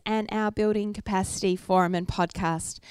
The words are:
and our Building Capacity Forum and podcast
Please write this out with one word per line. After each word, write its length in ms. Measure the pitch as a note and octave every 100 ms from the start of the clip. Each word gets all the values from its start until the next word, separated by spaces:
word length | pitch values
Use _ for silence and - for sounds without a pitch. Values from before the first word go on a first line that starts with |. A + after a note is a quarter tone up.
and 240 | - A3 G#3+
our 200 | G#3+ G#3+
Building 420 | G#3+ G#3+ G#3+ G#3
Capacity 640 | G#3 - F#3+ F#3+ - F#3 F3+
Forum 380 | - F#3 F3
and 120 | F3+ F3+
podcast 720 | - F3 - E3+ E3 - - -